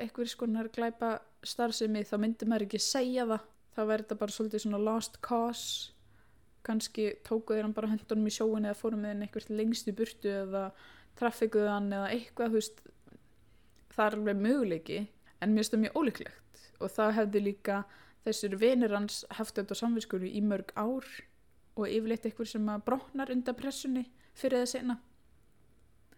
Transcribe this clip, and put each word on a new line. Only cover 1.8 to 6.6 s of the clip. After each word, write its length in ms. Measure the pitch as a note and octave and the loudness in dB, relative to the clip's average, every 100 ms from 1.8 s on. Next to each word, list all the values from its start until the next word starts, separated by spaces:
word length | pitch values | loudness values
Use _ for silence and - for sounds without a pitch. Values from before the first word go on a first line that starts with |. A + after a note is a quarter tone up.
| A3 G#3+ G#3 | 0 0 0
þá 80 | G#3 | 0
myndi 240 | G#3+ A3+ A3 | 0 0 2
maður 180 | A3+ G3+ | 2 0
ekki 140 | G#3 | -2
segja 460 | - C4+ B3+ B3+ A#3 | 0 0 2 2 0
það. 160 | A3 - - - - | 0 -4 -20 -10 -2
Þá 40 | |
væri 180 | G#3+ G#3+ | 2 2
þetta 160 | G#3+ G#3+ | 0 -4
bara 100 | G#3 | -4
svolítið 300 | - A3 G#3+ | -2 -2 0
svona 180 | G#3+ G3+ | 0 0
lost 380 | G#3+ A3 - - | 2 0 -2 -8
cause. 720 | - A#3+ A#3 A#3 - - - - - - - - - - | -2 0 0 -2 -6 -6 -8 -16 -20 -20 -20 -20 -20 -12